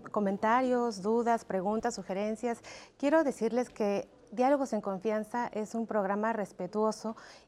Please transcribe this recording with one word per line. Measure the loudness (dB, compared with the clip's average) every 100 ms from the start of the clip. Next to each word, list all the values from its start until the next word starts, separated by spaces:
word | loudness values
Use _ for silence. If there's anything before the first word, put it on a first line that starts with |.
| -6
comentarios, | 0 0 2 2 4 4 2 0 -2
dudas, | 0 2 2 0
preguntas, | 0 -2 0 0 -2
sugerencias. | -4 -6 -4 -2 -2 -4 -4 -8 -18 -20 -2
Quiero | 4 4 4
decirles | 0 0 0 -2
que | -2 0 0 -4 -14 -12
Diálogos | 0 4 4 2
en | -2
Confianza | -2 -4 -2 -2 -2 -4 -4
es | -4 -4 -4
un | 0
programa | 0 2 0 0
respetuoso | 0 -4 -6 -4 0 0 0 -8 -10 -16 -20